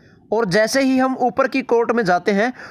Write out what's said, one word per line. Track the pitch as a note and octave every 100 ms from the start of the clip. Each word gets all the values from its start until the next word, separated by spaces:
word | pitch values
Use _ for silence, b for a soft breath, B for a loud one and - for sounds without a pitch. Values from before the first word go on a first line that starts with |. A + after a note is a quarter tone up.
| b b _
और | G#3+
जैसे | A3 G3 A3 C4+
ही | C4+ C4
हम | B3+ B3+
ऊपर | B3 - C4
की | C4+
कोर्ट | - A#3 A#3
में | A#3
जाते | F#3 F3+ G#3+
हैं | G3 A#3+ B B